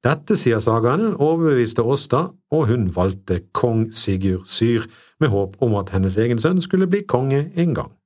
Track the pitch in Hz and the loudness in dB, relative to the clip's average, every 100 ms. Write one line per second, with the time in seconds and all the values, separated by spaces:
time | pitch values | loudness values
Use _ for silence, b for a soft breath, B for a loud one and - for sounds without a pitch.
0 | 120 147 - 214 - 113 104 113 117 151 | 0 -2 0 0 2 0 2 2 2 0
1 | 220 196 147 165 165 135 113 - 113 139 | -2 0 0 2 2 2 2 0 0 -2
2 | - 123 185 - _ 156 123 120 98 85 | 0 -2 -2 -8 _ 0 2 2 0 0
3 | 95 95 - 92 - - 123 113 110 - | -2 -2 -4 -4 -4 -2 0 0 0 -2
4 | - 95 95 92 95 - 113 117 113 b | -2 0 -2 -2 -2 0 2 0 -4 b
5 | b b 151 101 98 - 123 104 95 95 | b b 0 0 -2 -2 0 0 -2 0
6 | 95 95 117 117 147 185 170 185 185 196 | 0 0 0 2 2 0 0 0 0 0
7 | 202 123 135 139 156 190 175 117 - _ | -2 -2 0 -2 -2 -2 -2 -2 -6 _